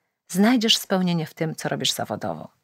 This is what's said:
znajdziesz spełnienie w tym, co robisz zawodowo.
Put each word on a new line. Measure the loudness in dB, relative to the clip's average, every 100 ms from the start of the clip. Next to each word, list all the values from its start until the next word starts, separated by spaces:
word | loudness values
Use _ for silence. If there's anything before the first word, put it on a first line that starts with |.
| _ _ -4
znajdziesz | 4 4 4 2 0
spełnienie | 0 0 2 0 -2
w |
tym, | -4 -6
co | -4 -4
robisz | -2 -2
zawodowo. | -4 -4 -4 -6 -8 -12 _